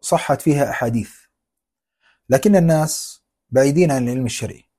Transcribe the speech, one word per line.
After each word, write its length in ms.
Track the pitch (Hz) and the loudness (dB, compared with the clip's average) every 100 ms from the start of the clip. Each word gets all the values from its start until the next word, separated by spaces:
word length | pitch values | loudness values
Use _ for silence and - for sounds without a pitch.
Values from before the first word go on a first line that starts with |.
صحت 420 | - 170 - 139 | -2 -2 0 -2
فيها 280 | - 143 135 | 0 0 0
أحاديث، 420 | 120 120 117 104 - _ _ _ _ _ _ _ _ _ _ _ | -2 -4 -4 -6 -14 _ _ _ _ _ _ _ _ _ _ _
لكن 280 | 131 208 202 | 2 4 4
الناس 680 | 165 156 156 - - - _ _ _ | 4 2 0 -6 -12 -18 _ _ _
بعيدين 400 | 123 139 143 180 | 0 2 2 2
عن 120 | 135 | 0
العلم 240 | 120 123 123 | -2 -4 -6
الشرعي 380 | - 120 - _ | -6 -10 -12 _